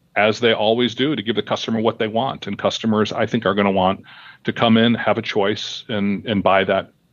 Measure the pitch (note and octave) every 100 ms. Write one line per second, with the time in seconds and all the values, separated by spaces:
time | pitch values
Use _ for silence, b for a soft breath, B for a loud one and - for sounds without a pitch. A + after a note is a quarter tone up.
0 | _ G#2 G#2+ A2 A2+ G#2 G#2+ A#2 B2 A#2
1 | C#3 C3 G#2 G#2+ - G#2+ - A2+ A2 G#2+
2 | A2 A2+ C3+ D3+ - G2 G2 - A2+ G#2+
3 | G#2 - A2 A#2+ F#2+ G2 G2+ G2 F#2 G2
4 | B B B B - - A#2 A2+ A#2 A2+
5 | - A#2+ A2 A2 G2+ G#2+ - - - G#2+
6 | G2+ G2 - G2+ F#2+ F#2+ F#2+ F#2+ - _
7 | _